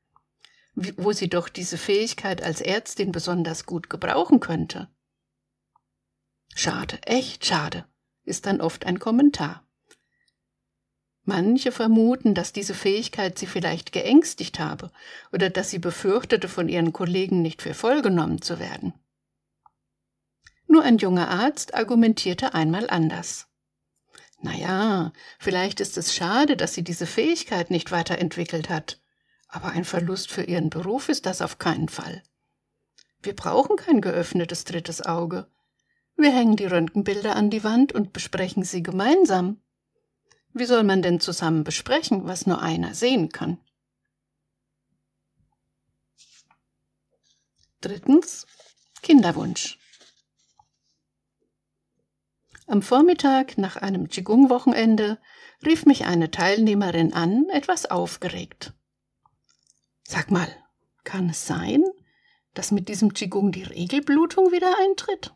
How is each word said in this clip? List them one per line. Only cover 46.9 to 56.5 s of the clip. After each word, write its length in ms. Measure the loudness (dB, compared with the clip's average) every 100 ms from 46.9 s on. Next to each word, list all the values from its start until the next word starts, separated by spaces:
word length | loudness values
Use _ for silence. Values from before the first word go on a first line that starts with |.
| _ _ _ _ _ _ _ _ _
Drittens, 680 | -10 -6 4 4 4 -8 -18 _ -20 _ _ -8
Kinderwunsch. 800 | 6 8 8 2 -4 -6 -8 -10 _ -20 _ _ _ _ _ _ _ _ _ _ _ _ _ _ _ _ _ _ _ _ _ _ _ _ _ -20 -2
Am 160 | 0
Vormittag 760 | 4 6 6 6 4 2 2 -2
nach 200 | -4 -4
einem 320 | -6 -4 -4
Qigong-Wochenende 1080 | -6 2 6 8 6 2 4 4 4 2 -2 _ -20 -20 _ 0
rief 200 | 4 6
mich 180 | 6
eine 280 | 4 2 0
Teilnehmerin 840 | 0 2